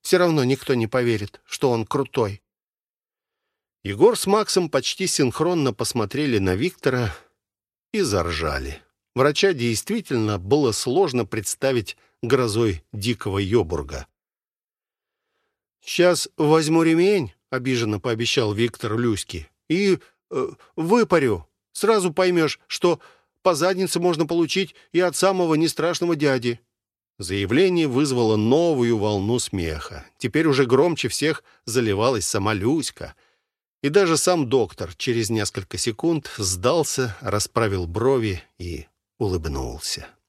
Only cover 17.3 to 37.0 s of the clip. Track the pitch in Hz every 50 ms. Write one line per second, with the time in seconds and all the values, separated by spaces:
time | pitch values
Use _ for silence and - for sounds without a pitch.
17.3 | - _ _ _ - 127 123 131 127 117 117 107 107 98 - 123 113 110 120 117
18.3 | - 143 117 104 101 107 120 117 - - - 110 107 113 120 120 107 95 - -
19.3 | - 82 76 _ _ _ _ _ 151 185 208 196 185 - - _ _ _ _ _
20.3 | - 131 127 - 151 _ - _ _ - 160 165 214 240 220 - 180 165 139 120
21.3 | 104 87 - _ _ _ _ _ _ - - 208 226 208 180 180 151 - 185 180
22.3 | 180 170 160 143 - _ _ _ - - - 175 165 - - - _ _ _ _
23.3 | _ _ _ 185 175 139 165 185 190 180 190 160 - 175 175 180 170 147 165 143
24.3 | 165 170 165 151 - 190 196 156 - - _ _ - 170 180 175 147 - 185 190
25.3 | 190 185 180 165 156 151 165 160 - - 151 170 170 - 175 175 170 147 151 143
26.3 | 131 127 117 120 117 - _ _ _ _ _ _ _ _ _ _ _ - 98 85
27.3 | 95 101 101 92 117 147 190 185 180 170 160 143 120 131 151 143 131 120 117 110
28.3 | 110 107 107 113 131 156 175 170 156 131 120 117 117 107 98 107 104 98 98 107
29.3 | 120 120 - - - 95 85 80 78 76 - - 98 78 - - _ _ - 123
30.3 | - 147 165 160 135 127 139 120 127 131 151 175 165 - - 117 - - 143 156
31.3 | 156 - _ _ _ _ _ - 110 127 120 107 98 98 110 120 127 107 92 -
32.3 | - 104 98 107 110 98 95 120 151 165 131 - - - - - - _ _ _
33.3 | _ _ _ _ _ _ _ _ _ _ - 143 151 202 196 170 165 143 - 180
34.3 | 180 165 139 117 127 131 110 90 - - 98 82 85 _ - 131 117 117 110 95
35.3 | 113 110 101 - _ - 92 _ - - - 120 107 - - 165 170 156 - -
36.3 | - - 104 90 92 90 92 123 160 170 147 - - -